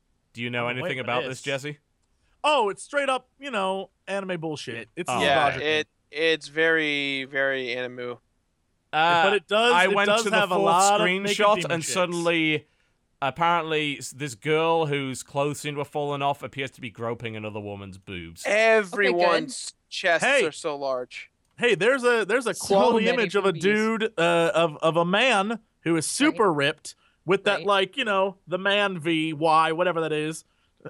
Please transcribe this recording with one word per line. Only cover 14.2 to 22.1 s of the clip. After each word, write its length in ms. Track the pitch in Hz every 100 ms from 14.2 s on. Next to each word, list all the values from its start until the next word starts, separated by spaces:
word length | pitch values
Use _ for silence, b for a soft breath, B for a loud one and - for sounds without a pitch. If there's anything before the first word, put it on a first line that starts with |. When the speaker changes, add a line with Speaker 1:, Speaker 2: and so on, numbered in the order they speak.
| 147 113
Speaker 1:
girl 500 | 147 156 165 165 156
whose 380 | 143 135 127
clothes 340 | - 143 147 143
seem 160 | 151
to 60 | 143
have 80 | 139
fallen 340 | 151 143 143
off 220 | 143 143
appears 260 | 127 135 135
to 100 | -
be 100 | 123
groping 440 | 107 117 117 117 110
another 220 | 107 104
woman's 400 | 104 101 98 95
boobs. 460 | - 90 82 85 269
Speaker 3:
Everyone's 800 | 220 226 220 190 185 190 175
Speaker 4:
Okay, 160 | 175 165
good. 500 | 269 - - - _
Speaker 3:
chests 340 | - 185 165
Speaker 2:
Hey. 200 | 233 277 165
Speaker 3:
are 60 |
so 240 | - 160 143
large. 560 | 139 127 127 - - _ _ -
Speaker 2:
Hey, 160 | 240
there's 300 | 175 220 269
a, 200 | 240